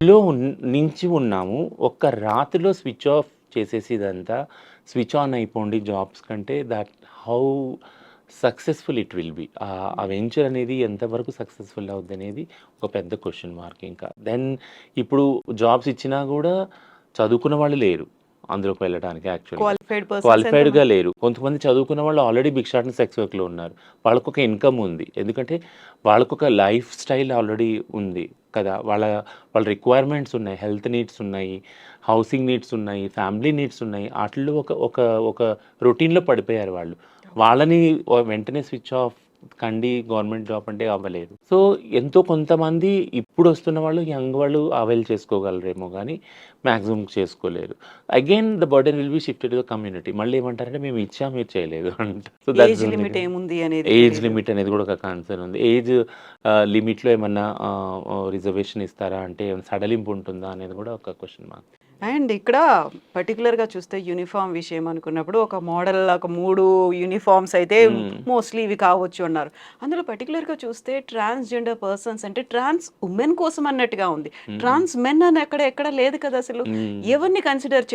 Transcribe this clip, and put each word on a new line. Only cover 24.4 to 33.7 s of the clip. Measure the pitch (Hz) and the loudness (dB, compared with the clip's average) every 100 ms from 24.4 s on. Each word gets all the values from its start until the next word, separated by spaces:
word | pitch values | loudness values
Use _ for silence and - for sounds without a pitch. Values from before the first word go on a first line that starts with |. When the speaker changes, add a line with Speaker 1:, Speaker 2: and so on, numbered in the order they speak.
| 120 104 139 127 | 0 4 2 2
Speaker 1:
ఉంది, | 98 80 - - | -2 -6 -8 -6
ఎందుకంటే | 101 123 123 170 - - - _ 107 | -6 -4 -4 -6 -8 -20 -20 _ 4
వాళ్ళకొక | 107 123 - | 4 4 2
లైఫ్ | 147 104 98 117 - - | 2 4 4 2 -2 -14
స్టైల్ | - 135 135 | -4 -2 0
already | 123 107 110 113 107 - | 0 -2 0 0 -2 -6
ఉంది | 107 98 90 - _ _ | -8 -6 -6 -10 _ _
కదా. | 110 98 92 | -4 -2 -4
వాళ్ళ, | 107 104 107 104 104 - _ | -2 0 0 -2 -6 -20 _
వాళ్ళ | 110 107 | 0 0
రిక్వైర్‌మెంట్స్ | 101 123 131 139 147 131 | 0 4 4 4 -2 -4
ఉన్నాయి, | 120 101 95 | -6 -6 -6
హెల్త్ | 104 104 120 | -6 -6 -4
నీడ్స్ | 120 110 - | -4 -4 -8
ఉన్నాయి, | 101 98 95 95 - - - - | -8 -6 -8 -10 -14 -20 -20 -10
హౌసింగ్ | - 113 110 135 127 | 0 0 2 -2 0
నీడ్స్ | 123 - | -2 -4
ఉన్నాయి, | 113 104 101 98 | -8 -6 -6 -6
ఫ్యామిలీ | 110 95 104 143 | -4 -4 -2 0
నీడ్స్ | 147 135 | 0 -4